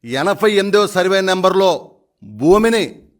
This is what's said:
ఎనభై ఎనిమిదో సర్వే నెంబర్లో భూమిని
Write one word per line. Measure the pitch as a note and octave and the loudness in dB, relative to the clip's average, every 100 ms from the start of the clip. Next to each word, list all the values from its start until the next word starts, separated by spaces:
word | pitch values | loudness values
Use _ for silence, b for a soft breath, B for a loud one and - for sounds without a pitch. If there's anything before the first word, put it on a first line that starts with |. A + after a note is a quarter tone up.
| A#2 | -8
ఎనభై | C3 E3 F#3+ G#3+ | -4 -4 0 0
ఎనిమిదో | G3+ G3+ G3+ G3+ | 0 0 0 0
సర్వే | F#3 F#3 F#3+ | 0 0 0
నెంబర్లో | F#3+ F#3 F#3 F#3 G3 D#3 - _ _ _ | 0 0 0 2 0 0 -8 _ _ _
భూమిని | G#2 G#2+ C#3+ G3 A3+ A3+ D#3 - _ _ | -20 -4 2 4 2 0 -4 -10 _ _